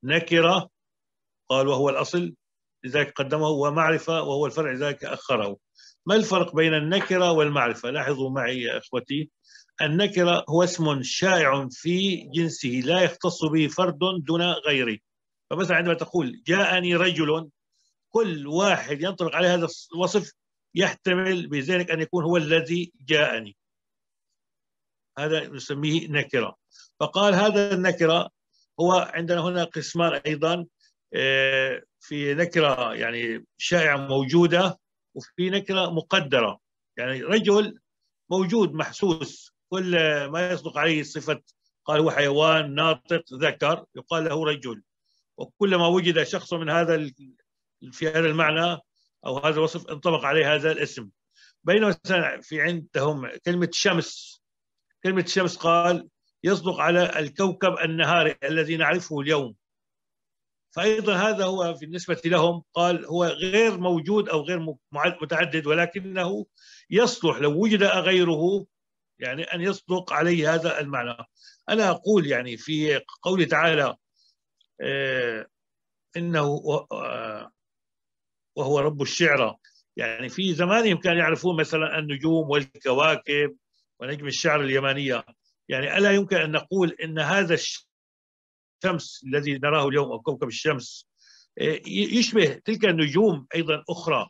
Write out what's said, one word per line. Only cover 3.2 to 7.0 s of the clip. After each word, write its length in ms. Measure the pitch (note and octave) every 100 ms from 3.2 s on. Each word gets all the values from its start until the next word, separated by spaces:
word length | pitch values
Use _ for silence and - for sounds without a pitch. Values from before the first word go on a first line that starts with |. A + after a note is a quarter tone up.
| C3+ D3+ D#3
ومعرفة 760 | D3+ C#3+ D3+ D#3+ D#3+ D#3+ E3
وهو 240 | D3 C#3 D3
الفرع 260 | D#3 D3+
لذلك 340 | B2+ C#3+ C3+ C3
أخره. 520 | B2 - B2 G2+ G2 _ _ - _ -
ما 100 | G#3+
الفرق 400 | A3 F#3 F3 D3
بين 180 | D#3+
النكرة 580 | D#3 D3+ G3